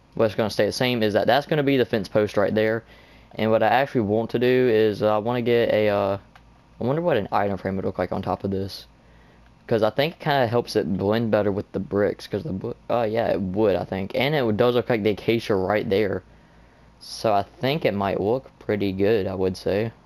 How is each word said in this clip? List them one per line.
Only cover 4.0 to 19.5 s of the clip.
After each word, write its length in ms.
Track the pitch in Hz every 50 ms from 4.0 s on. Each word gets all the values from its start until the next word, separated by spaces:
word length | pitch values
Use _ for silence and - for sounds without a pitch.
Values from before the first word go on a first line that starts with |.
want 280 | 104 98 107 113 117 -
to 80 | - 120
do 300 | 123 127 127 127 127 123
is, 300 | 110 107 110 107 101 -
uh, 140 | 107 107 107
I 20 |
wanna 240 | 107 104 117 123 123
get 320 | 117 120 117 117 113 - 104
a, 160 | 107 107 104
uh, 280 | 101 101 101 98 101 98 - - - - - - - _ _ _ - -
I 40 | 110
wonder 180 | 123 143 165
what 160 | 175 175 139
an 100 | 107 95 -
item 260 | - 101 104 101 98
frame 180 | - - 98 95
would 80 | 95 101
look 120 | 101 -
like 140 | - 92 -
on 100 | - 98
top 220 | 98 - - - -
of 80 | 98
this. 340 | 98 95 98 95 - - - - _ _ _ - - - - - - - - - - _ _
'Cause 160 | - 120 107 107
I 60 | 107
think 260 | - - 143 170 -
it 40 | -
kinda 280 | - 156 143 139 123
helps 280 | 107 117 120 - - -
it 220 | 107 67 78 98
blend 340 | 90 98 101 107 117 120 110
better 180 | 107 104 101 104
with 220 | 95 104 - -
the 80 | - 98
bricks. 480 | 95 - 95 101 104 90 - - -
'Cause 160 | - - 98 82
the 80 | 78
bu-, 240 | 92 98 - 117 - - _ -
uh, 180 | 113 120 117 104
yeah, 180 | 110 117 107
it 120 | 85 - 92
would, 380 | 101 92 92 107 110 101 90
I 80 | - 98
think. 260 | - 95 95 95 - -
And 200 | - 123 143 156
it 220 | 143 123 110 107
does 180 | 95 120 123 120
look 140 | 120 - -
like 140 | 123 107 101
the 80 | 107
acacia 440 | 98 - - 113 117 113 - - 104
right 340 | 95 92 95 104 107 - 113
there. 340 | 95 107 107 - 98 95 - - - - - _ _ - - _ _ _ - - _ -
So 320 | - - - - - 110
I 120 | 101 101 98
think 420 | - - - 123 131 147 165 143
it 80 | 120 98
might 260 | 101 98 95 - -
look 320 | 95 104 123 135 - - - -
pretty 320 | - - 107 98 101 98
good, 360 | 95 95 98 101 117 101 95
I 80 | 95 95
would 200 | 95 95 95